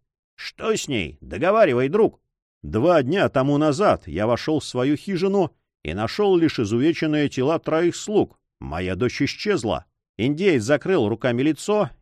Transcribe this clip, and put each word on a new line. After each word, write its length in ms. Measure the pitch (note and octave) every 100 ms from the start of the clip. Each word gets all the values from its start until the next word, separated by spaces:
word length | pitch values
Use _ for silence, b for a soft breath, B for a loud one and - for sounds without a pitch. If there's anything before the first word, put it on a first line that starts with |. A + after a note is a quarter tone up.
| _ _ _ -
«Что 400 | - - A3 A3+
с 120 | -
ней? 300 | B2+ D#2+ -
Договаривай, 680 | - F2+ E3 A3 F#3+ B2 C3+
друг». 320 | G3 G#3 - _ _ _ _
«Два 400 | D2 F#2 D#3 E3+
дня 260 | B2+ F#3+ C3+
тому 280 | C3 C3+ C#3+
назад 500 | D#3 C#3+ G3+ G2 -
я 200 | D2+ G#2+
вошел 320 | A#2 - D#3
в 60 | -
свою 300 | B2+ C3 D3
хижину 600 | - F3+ F#3+ G3 F3 - _ _
и 100 | D2+
нашел 440 | F2 A#2 - G#3 F3+
лишь 220 | D#3+ -
изувеченные 680 | G#2 A#2 D3 E3 D#3+ D3+ C#3+
тела 300 | - C3 D#3+
троих 360 | - D#3 F3 E3+
слуг. 440 | - G#3 A#2 _ _ _
Моя 360 | C2 D#2+ F2+ F#2
дочь 260 | B2 -
исчезла». 640 | C#3 - G#3 F#3 A2 D2+ - _ _ -
Индеец 460 | A#2+ D3 G3+ C#3+
закрыл 460 | G#2+ D3 E3+ F#3 G#2
руками 320 | A2 C3+ A#2+
лицо 480 | D3 D3+ - G#3 E3+ -